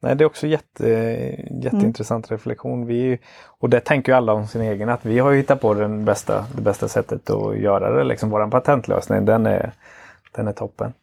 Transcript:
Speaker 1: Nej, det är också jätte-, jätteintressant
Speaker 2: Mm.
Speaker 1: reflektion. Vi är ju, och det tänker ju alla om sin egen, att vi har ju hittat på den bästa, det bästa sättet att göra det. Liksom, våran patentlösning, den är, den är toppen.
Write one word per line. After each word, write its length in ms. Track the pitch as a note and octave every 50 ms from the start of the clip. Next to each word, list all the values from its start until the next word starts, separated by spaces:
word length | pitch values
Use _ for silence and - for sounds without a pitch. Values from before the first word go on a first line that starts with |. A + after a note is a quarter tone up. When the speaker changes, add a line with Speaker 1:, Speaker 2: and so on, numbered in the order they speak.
Speaker 1:
Nej, 140 | - B2+ C3
det 80 | C#3 D#3
är 20 |
också 220 | D3+ - - - D3+
jätte-, 400 | D#3 D3 - _ _ - A2 A2+ A2+ A2+ A2+ A2+ A#2 - - C3 - - - - - B2+ B2+
jätteintressant 640 | B2+ - - G2+ A2 A2+ - A2 - A#2 A#2 A2+ -
Speaker 2:
Mm. 80 | A2+ A2
Speaker 1:
reflektion. 480 | - A#2+ A#2 - - B2+ B2+ B2 A#2+
Vi 140 | A#2 A#2 A#2+
är 40 | B2
ju, 120 | B2+ B2+ A#2+ _ - - - -
och 240 | - _ _ - B2
det 100 | A#2+ B2
tänker 320 | - - D3+ C#3+ B2+ -
ju 40 | C3 B2+
alla 160 | B2 A2+ G#2+
om 140 | G#2+ G#2 G#2
sin 140 | - A#2
egen, 280 | A2+ A2 G#2+ G2 G#2+ A2+
att 160 | A#2+ A#2+ -
vi 140 | A2+ A2 A#2+
har 120 | B2+ C#3
ju 60 | C#3+ C#3
hittat 240 | C#3 - C#3 C3+
på 120 | - A2+ G#2+
den 320 | G#2 G#2 G#2 G#2+ G#2+ G#2+
bästa, 400 | G#2+ G#2 - - - G#2+ G#2 G#2 A2+ C3
det 60 | -
bästa 260 | A2 G#2 G2+ - - A2
sättet 420 | - G#2+ G#2+ - - G#2 - -
att 280 | G#2 G#2 G#2 G#2 G#2 G#2+
göra 340 | G#2 G#2 G2 G2 - G#2+
det. 120 | A2+ C3 C#3
Liksom, 260 | C3 A#2+ - - A2
våran 200 | G#2 G#2+ G#2+ G#2+
patentlösning, 760 | A2 B2+ - - D3 C3 A2+ - G2 F#2 - - G#2+ G2+ G2+
den 200 | G#2 G#2+ A2+ A2+
är, 260 | A2 G2+ F#2+ - - - _ _ - - - - - - _ _ -
den 160 | _ - G#2+ G#2+
är 60 | G2+
toppen. 400 | - G#2+ G2+ _ - A2 A2 A#2+ _